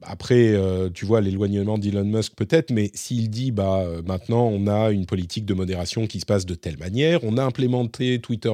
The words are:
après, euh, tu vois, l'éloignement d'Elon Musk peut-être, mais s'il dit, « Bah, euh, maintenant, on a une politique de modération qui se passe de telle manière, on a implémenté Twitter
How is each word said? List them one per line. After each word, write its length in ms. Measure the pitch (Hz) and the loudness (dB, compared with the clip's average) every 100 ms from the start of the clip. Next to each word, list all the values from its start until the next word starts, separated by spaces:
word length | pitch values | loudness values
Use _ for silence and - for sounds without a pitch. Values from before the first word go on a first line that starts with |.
après, 480 | - 98 - 123 117 | -12 -12 2 6 6
euh, 360 | 104 95 92 92 | 4 2 0 -2
tu 160 | 87 98 | -4 0
vois, 160 | 113 | 2
l'éloignement 560 | 98 95 101 101 101 107 | 2 0 0 0 0 0
d'Elon 260 | 101 101 98 | 0 0 0
Musk 300 | 110 107 - | 0 -2 -4
peut-être, 340 | 98 160 160 | 0 0 2
mais 220 | 117 104 | 0 0
s'il 360 | - - 123 113 | -4 -6 -2 -2
dit, « 220 | 107 131 | -2 -4
Bah, 280 | 107 98 95 | 0 0 0
euh, 220 | 92 85 | 0 -4
maintenant, 440 | 85 92 - 120 120 | -4 -6 0 2 2
on 200 | 104 101 | 2 2
a 240 | 104 110 | 2 2
une 140 | 101 92 | 0 -2
politique 400 | 95 90 - 104 | -4 -4 -6 -4
de 80 | |
modération 520 | 95 92 92 87 - 110 | -2 -2 -4 -4 -4 -4
qui 140 | 98 | -6
se 60 | - | 0
passe 200 | 104 90 | 0 0
de 80 | |
telle 240 | 87 - 73 | -6 -6 -8
manière, 460 | 85 107 151 170 | -6 0 2 2
on 140 | 120 113 | 2 0
a 60 | |
implémenté 760 | 131 123 127 123 120 - 127 123 | 0 0 0 2 -2 -2 -2 -2
Twitter 320 | 117 117 117 | -2 -4 -2